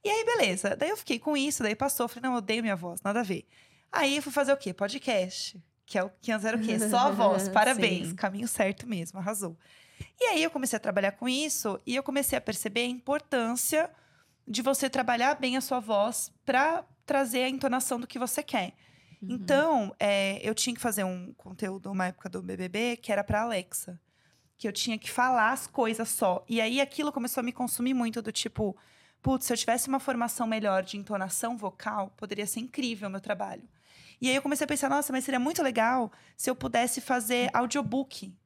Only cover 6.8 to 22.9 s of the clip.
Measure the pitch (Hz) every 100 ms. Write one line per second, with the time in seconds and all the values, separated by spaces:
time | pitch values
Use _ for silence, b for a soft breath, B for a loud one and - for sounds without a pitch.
6.8 | 214 240 269 220 214 190 190 196 220 247
7.8 | 226 180 170 180 202 196 233 - 196 196
8.8 | 240 202 165 190 185 214 190 165 B B
9.8 | B B B _ 494 349 320 294 254 220
10.8 | - 196 196 196 240 254 302 - 220 190
11.8 | - 247 277 269 269 - - 214 220 208
12.8 | 247 247 - 294 - 254 226 247 - 311
13.8 | 330 b b b b b - 220 254 277
14.8 | 262 269 247 240 254 294 262 254 262 247
15.8 | 214 208 214 233 - _ - 254 294 339
16.8 | - _ - 277 262 247 254 262 269 254
17.8 | 247 240 - 254 247 - 294 233 180 -
18.8 | b b b b 190 247 190 277 320 285
19.8 | 196 - 202 196 196 196 214 220 - 240
20.8 | 240 208 185 180 180 - 185 185 196 190
21.8 | 190 196 185 180 185 180 180 185 185 190
22.8 | 240